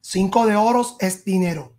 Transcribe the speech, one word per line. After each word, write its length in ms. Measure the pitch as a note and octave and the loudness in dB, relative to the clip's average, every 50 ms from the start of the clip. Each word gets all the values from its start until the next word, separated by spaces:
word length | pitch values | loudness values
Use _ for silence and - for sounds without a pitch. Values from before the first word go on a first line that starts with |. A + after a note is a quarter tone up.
Cinco 420 | _ - - F#3 F#3+ F#3+ F#3+ A#3 A3+ | _ -6 -2 -2 0 2 2 2 2
de 120 | A3 G#3 | 4 2
oros 400 | G#3 G#3+ A3+ A#3+ A#3+ A#3 A#3+ - - | 2 2 2 2 0 0 -2 -4 -4
es 240 | G3 F#3 F#3 - - | -4 -4 -4 -4 -4
dinero. 500 | G3+ F#3+ F#3 F3+ F3 E3 D#3 C#3 - - | -2 0 0 0 0 -2 -6 -10 -14 -20